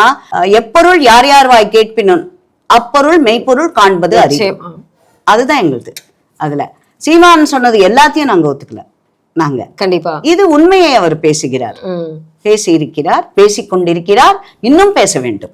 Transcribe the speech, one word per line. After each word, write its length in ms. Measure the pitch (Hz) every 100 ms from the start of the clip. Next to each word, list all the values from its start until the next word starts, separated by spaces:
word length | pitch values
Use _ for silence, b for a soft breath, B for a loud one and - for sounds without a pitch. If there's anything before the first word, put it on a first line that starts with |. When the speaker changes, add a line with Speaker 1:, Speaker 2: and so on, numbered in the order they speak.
| 233 277 B
Speaker 1:
அஹ், 160 | 175 190
எப்பொருள் 540 | 214 - 339 339 359
யார் 240 | 247 233 277
யார் 200 | 277 262
வாய் 220 | 233 214
கேட்பினும் 580 | 220 220 233 190 175 - - _ _ -
அப்பொருள் 520 | 233 233 285 285 339
மெய்ப்பொருள் 540 | 226 233 254 254 320
காண்பது 440 | 233 196 180 170 226
அறிவு. 140 | 165
Speaker 2:
நிச்சயம். 300 | 143 196 -
ஆ. 140 | 175 160 - _ _ _
Speaker 1:
அதுதான் 340 | - 220 262 285
எங்களுது. 340 | 170 120 - - - _ _ -
அதுல 360 | 151 143 - _ _ _
சீமான் 480 | 285 339 349 320
சொன்னது 340 | 294 269 240 220
எல்லாத்தையும் 540 | 185 247 294 302 277
நாங்க 160 | 180 151
ஒத்துக்கல. 420 | 139 - 104 - _ _ _ _
நாங்க 340 | 165 147 127 - -
Speaker 2:
கண்டிப்பா. 420 | 190 175 170 156
Speaker 1:
இது 260 | 262 349 381
உண்மையை 460 | 294 339 381 320
அவர் 260 | 240 170 156
பேசுகிறார். 580 | 156 151 135 127 117 -
Speaker 2:
ம். 480 | 190 175 160 156 - _
Speaker 1:
பேசியிருக்கிறார், 880 | 208 214 196 165 139 - 160 262 349
பேசிக் 360 | - 208 202 -
கொண்டிருக்கிறார், 760 | 185 170 170 175 208 330 392 B _
இன்னும் 320 | 226 320 403
பேச 280 | 339 196 139
வேண்டும். 300 | 123 101 -